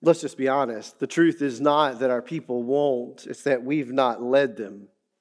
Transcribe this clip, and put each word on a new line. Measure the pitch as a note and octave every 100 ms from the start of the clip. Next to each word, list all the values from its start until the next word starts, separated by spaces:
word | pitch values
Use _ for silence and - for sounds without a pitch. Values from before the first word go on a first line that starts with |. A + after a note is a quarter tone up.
Let's | E3 E3
just | D3 -
be | C3
honest. | C3+ A#2+ A2 - -
The | C3
truth | E3 E3+ E3
is | C#3+ A#2
not | D3 D3 C#3+ A#2
that | C3
our | B2
people | A#2+ D#3+ - B2
won't. | A#2+ C#3+ C#3+ B2 B2 - -
It's | -
that | C#3+ B2+
we've | B2+ D#3 B2
not | C3+ B2+ A2+
led | B2 C#3 C3+ G#2+
them | G2 G2+ G2+ _ _ _